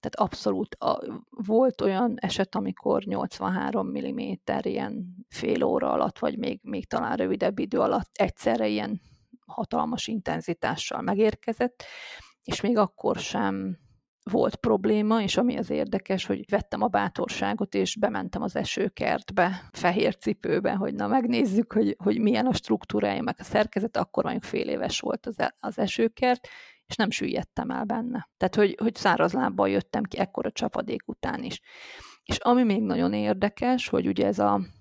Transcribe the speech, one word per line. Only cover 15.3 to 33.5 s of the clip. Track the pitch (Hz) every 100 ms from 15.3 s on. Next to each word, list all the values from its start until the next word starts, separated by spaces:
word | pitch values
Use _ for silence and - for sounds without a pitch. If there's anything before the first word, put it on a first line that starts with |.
| -
ami | 240 -
az | 185
érdekes, | - 208 196 - 190 -
hogy | - -
vettem | 196 - 202
a | 208
bátorságot, | 196 202 - 180 - 196 220 202
és | 202 185 -
bementem | 202 208 185 -
az | 196 -
esőkertbe | - - - - - - - 196 175 185 -
fehér | - 180 185 - 196
cipőbe, | - - - - 202
hogy | 196 190
na | 202 202
megnézzük, | 254 233 233 247 196 -
hogy, | 214 202 -
hogy | 185 220
milyen | 214 233 254
a |
struktúrája, | 170 - 208 - 208 202 196
meg | - -
a |
szerkezet, | - 208 214 - 214 -
akkor | 185 -
mondjuk | - -
fél | - - -
éves | - - -
volt | - - -
az | -
e-, | - -
az | - -
esőkert, | 202 - 226 - 254 247 - - - _ _
és | -
nem | 226
süllyedtem | - - - - - -
el | -
benne. | 208 226 240 247 - _
Tehát, | 185
hogy, | 202 202 -
hogy | 220
száraz | - 202 170 165
lábbal | 131 127 185 -
jöttem | - - -
ki | 202 -
ekkora | 185 - -
csapadék | - - - - 226 -
után | - - -
is. | 127 - - - - - - -
És | - -
ami | - 247
még | 240 196
nagyon | 208 180 175
érdekes, | 208 208 202 202